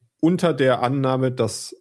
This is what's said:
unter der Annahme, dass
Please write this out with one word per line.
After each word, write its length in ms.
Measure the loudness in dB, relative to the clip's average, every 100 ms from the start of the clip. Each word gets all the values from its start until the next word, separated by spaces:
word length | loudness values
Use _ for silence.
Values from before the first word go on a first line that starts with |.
| _ _
unter 320 | 0 2 0
der 300 | 2 2 2
Annahme, 500 | 0 0 0 0 -2
dass 420 | 0 -4 -4 -14 -18